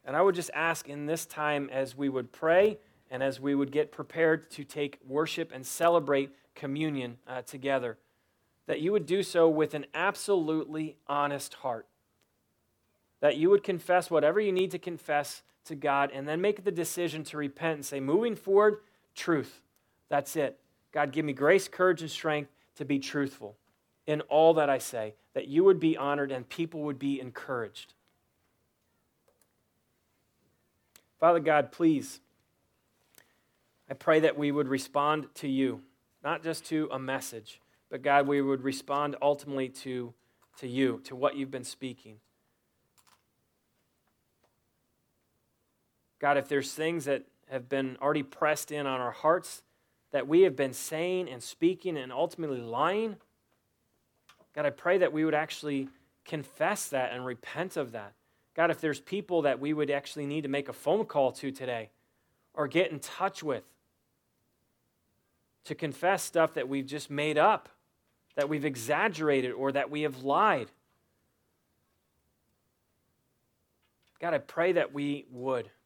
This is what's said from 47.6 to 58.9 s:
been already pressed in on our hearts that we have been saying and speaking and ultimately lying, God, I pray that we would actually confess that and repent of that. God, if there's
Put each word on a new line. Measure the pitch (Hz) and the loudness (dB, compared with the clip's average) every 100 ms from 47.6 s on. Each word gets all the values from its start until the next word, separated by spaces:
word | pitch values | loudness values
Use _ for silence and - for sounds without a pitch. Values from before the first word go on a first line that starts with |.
| 123 | -4
been | 139 131 127 | -4 -4 -2
already | 139 151 | 0 0
pressed | 135 - 151 151 - | -4 -2 0 0 -4
in | 147 143 | -6 -4
on | 131 | -2
our | 123 | -4
hearts | - 156 180 - - _ _ _ _ _ | 0 2 2 -2 -18 _ _ _ _ _
that | 143 131 | -4 2
we | 165 | 6
have | 190 135 | 6 4
been | 135 | -4
saying | 123 - 156 180 185 160 | -4 -8 -4 -2 -2 -6
and | 127 | -10
speaking | - - 170 180 185 156 | -14 0 0 2 -4 -6
and | 127 | -6
ultimately | 127 170 - 156 131 | -4 -4 -4 -6 -6
lying, | 117 117 160 202 226 202 _ _ _ _ _ _ _ _ _ _ _ _ _ | -6 0 0 2 -2 -6 _ _ _ _ _ _ _ _ _ _ _ _ _
God, | 147 147 | -2 -2
I | |
pray | 139 175 190 | 0 2 4
that | 165 | 4
we | 151 | 2
would | 160 | 2
actually | 151 156 - 151 139 135 _ _ _ - | 2 -2 -6 -4 -4 -4 _ _ _ -10
confess | 156 - - 160 214 - | -8 -8 -2 -2 -2 -4
that | 135 127 | -4 -4
and | 127 127 | -4 -8
repent | 120 - 147 185 170 | -10 -10 -8 -6 -6
of | 127 | -6
that. | 113 101 _ _ _ _ | -8 -14 _ _ _ _
God, | - 165 | 0 0
if | 160 | 2
there's | 160 | -2